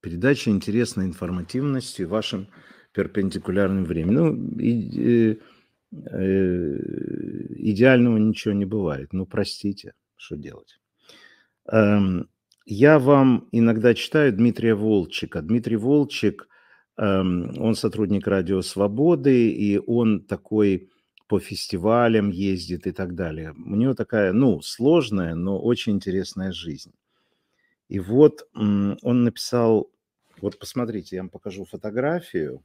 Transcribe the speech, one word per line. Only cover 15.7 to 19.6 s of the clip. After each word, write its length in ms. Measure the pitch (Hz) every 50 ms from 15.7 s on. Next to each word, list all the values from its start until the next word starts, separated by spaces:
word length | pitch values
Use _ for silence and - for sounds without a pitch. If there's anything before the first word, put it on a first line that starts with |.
| 113
Волчек, 720 | 110 104 123 143 147 143 - - - - 104 98 - - _ _ _ _ _ _ _ _ _ _
эм, 640 | - 107 104 98 95 92 92 90 87 87 - 64 71
он 140 | - 110 113
сотрудник 520 | - - 110 - 107 104 98 107 98 95
«Радио 360 | - 98 95 90 82 98 92 90
Свободы», 880 | - - 95 101 104 101 117 143 165 175 156 131 143 131 123 117 113
и 280 | - -